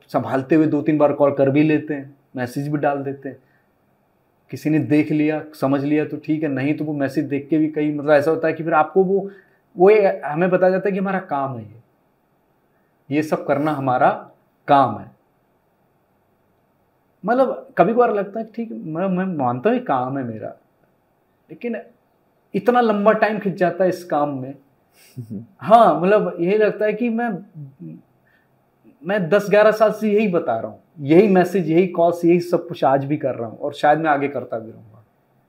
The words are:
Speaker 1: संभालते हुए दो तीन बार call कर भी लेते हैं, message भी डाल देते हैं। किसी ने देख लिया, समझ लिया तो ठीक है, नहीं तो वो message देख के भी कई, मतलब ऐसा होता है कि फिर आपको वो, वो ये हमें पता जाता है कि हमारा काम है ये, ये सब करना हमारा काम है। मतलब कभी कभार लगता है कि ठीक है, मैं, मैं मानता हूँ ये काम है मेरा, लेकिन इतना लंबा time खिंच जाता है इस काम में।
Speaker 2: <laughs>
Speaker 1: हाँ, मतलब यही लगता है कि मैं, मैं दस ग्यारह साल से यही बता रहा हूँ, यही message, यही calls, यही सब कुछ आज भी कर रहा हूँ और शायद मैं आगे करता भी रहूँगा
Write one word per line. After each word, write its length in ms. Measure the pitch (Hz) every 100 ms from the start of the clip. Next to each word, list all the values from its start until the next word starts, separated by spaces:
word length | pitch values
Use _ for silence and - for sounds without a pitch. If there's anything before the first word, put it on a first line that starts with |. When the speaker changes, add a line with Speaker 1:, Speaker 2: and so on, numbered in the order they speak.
| _
Speaker 1:
संभालते 480 | 143 107 131 135 160
हुए 100 | 156
दो 160 | 147
तीन 160 | 151 151
बार 160 | 147
call 200 | 143 143
कर 160 | 139 135
भी 140 | 139
लेते 300 | 156 151 151
हैं, 220 | 143 135 - _ 127
message 320 | 123 143 143
भी 100 | 147
डाल 260 | 147 143
देते 260 | 139 135 135
हैं। 80 | 123 _ _ _ _ _ _ _ _ _ _ _
किसी 180 | 131 -
ने 100 | 156
देख 320 | 120 147 151
लिया, 320 | 156 151 156 147 -
समझ 220 | 135 139
लिया 220 | 139 151 151
तो 120 | 151
ठीक 260 | - 156
है, 60 | 156
नहीं 240 | 127 139
तो 120 | 147 151
वो 80 |
message 320 | 147 135 147 135
देख 220 | 139 139
के 80 | 156
भी 100 | 156
कई, 260 | 151 151
मतलब 180 | 147 143
ऐसा 200 | 147 147
होता 160 | 160 160
है 60 |
कि 100 | 160
फिर 100 | 160
आपको 300 | 156 156 190
वो, 260 | 185 196 196 - _ _ _ -
वो 120 | 185
ये 320 | 214 196 - 143
हमें 240 | 151 185
पता 200 | 180 185
जाता 200 | 185 202
है 40 |
कि 60 | 196
हमारा 200 | 196 190
काम 380 | 190 143 135 123
है 60 |
ये, 180 | 104 - _ _ _ _ _ _ _ _ _ _ _ _ -
ये 140 | 143
सब 220 | 151 175 -
करना 260 | 139 151
हमारा 600 | 147 135 123 156 214 - _ _ _ -
काम 300 | 143 127 104
है। 120 | 98 _ _ _ _ _ _ _ _ _ _ _ _ _ _ _ _ _ _ _ _ _ 185
मतलब 480 | 247 247 - - -
कभी 160 | 233
कभार 200 | 226 233
लगता 260 | 208 196 226
है 60 | 226
कि 60 | -
ठीक 160 | 226
है, 60 | 226
मैं, 300 | 165 156 190
मैं 180 | 180 190
मानता 440 | 160 127 127 208
हूँ 80 | 247
ये 60 |
काम 340 | 247 135 127 139
है 60 |
मेरा, 320 | 120 110 107 - _ _ _ _ _ _ _ _ _
लेकिन 280 | 160 240 226 - _ _ _ _ _ _ 196
इतना 260 | 214 240
लंबा 300 | 233 208 202
time 260 | 214 214 220
खिंच 160 | 196 -
जाता 280 | 175 170
है 60 | 185
इस 140 | 156
काम 340 | - 151 147 135
में। 180 | 127 135 _ _ _ _ _ -
Speaker 2:
<laughs> 260 | 110 101 113 _
Speaker 1:
हाँ, 420 | 131 233 208 156
मतलब 360 | 180 208 180 170
यही 180 | 170 214
लगता 280 | 208 - 214
है 80 |
कि 160 | 208 240
मैं, 200 | 226 240 180 - 160 139 - 170 - _ _ _ _ _ _ _ _ _ _
मैं 260 | 160 208 165
दस 180 | 202 196
ग्यारह 220 | 202 214
साल 200 | 202 214
से 200 | - 214
यही 160 | 208 220
बता 320 | 170 - 113
रहा 120 | 113
हूँ, 80 | 107 _ -
यही 280 | 139 165 214
message, 420 | 185 170 196 156
यही 180 | 165 185
calls, 380 | 170 170 170 170
यही 140 | 175
सब 280 | 175 175 -
कुछ 160 | 160
आज 220 | 147 139 139
भी 120 | 147
कर 180 | 139 113
रहा 140 | 113
हूँ 80 | -
और 140 | 143
शायद 260 | - 147 156
मैं 100 | 160
आगे 180 | 143 139
करता 320 | 127 123 117
भी 120 | 110
रहूँगा 320 | 113 - - _ _ _ _